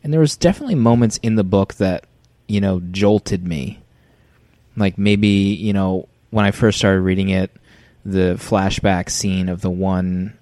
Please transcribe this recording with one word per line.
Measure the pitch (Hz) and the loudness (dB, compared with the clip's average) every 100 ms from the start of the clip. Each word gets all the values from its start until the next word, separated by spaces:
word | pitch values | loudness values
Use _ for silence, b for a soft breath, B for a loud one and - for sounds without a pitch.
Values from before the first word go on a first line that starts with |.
And | 147 | 0
there | 160 | 2
was | 151 - | 2 2
definitely | 175 202 285 160 | 0 0 -2 2
moments | 113 120 113 - | 4 4 2 0
in | 117 110 | -2 0
the | |
book | 92 98 98 - | 2 0 0 -2
that, | 95 87 _ _ _ _ - | -2 -2 _ _ _ _ -4
you | 104 | -2
know, | 98 92 | 0 -2
jolted | 87 92 101 107 - 98 90 | -6 0 2 2 0 -6 -4
me. | 78 64 - _ b b b b b b b _ - | -6 -8 -12 _ b b b b b b b _ -2
Like, | 101 90 | -2 0
maybe, | 101 101 104 | 0 4 4
you | 101 98 101 107 | 4 2 0 -2
know, | 101 95 92 - _ _ | 0 0 -2 -8 _ _
when | 110 101 | 0 0
I | |
first | - 113 - | 2 0 2
started | 104 95 | 2 2
reading | 92 92 95 | 0 0 0
it, | 95 95 _ b b b b 101 | 0 -2 _ b b b b -4
the | 95 92 90 | 0 0 -2
flashback | - 104 98 - 101 90 - | -2 -2 0 -2 -2 -2 -4
scene | - 101 92 92 | -6 -4 -2 -4
of | 90 | -4
the | 95 | -4
one | 90 95 92 92 90 98 - | -2 -2 -2 -2 -4 -6 -12